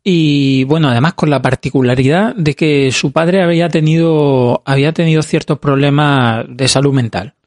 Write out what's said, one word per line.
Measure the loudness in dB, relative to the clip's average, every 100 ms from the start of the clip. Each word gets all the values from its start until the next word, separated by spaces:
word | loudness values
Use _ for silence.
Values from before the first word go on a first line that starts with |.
y, | -2 0 2 2 0 0
bueno, | 0 0 2
además | 2 0
con | 0 0
la | 0
particularidad | 0 -4 -2 -2 0 2 0 0 -2 -2
de | -4 0
que | 0 0 0
su | -2 -2
padre | -2 0 0
había | 0 0 0
tenido, | 0 0 2 2 2 2 2 0 -2 -2
había | 0 0
tenido | 0 0 0
ciertos | 0 -4 -4 -4
problemas | -2 0 0 2 2 2 2 0 -6
de | -6 -2
salud | 0 2
mental. | 0 -2 -6 -10 -16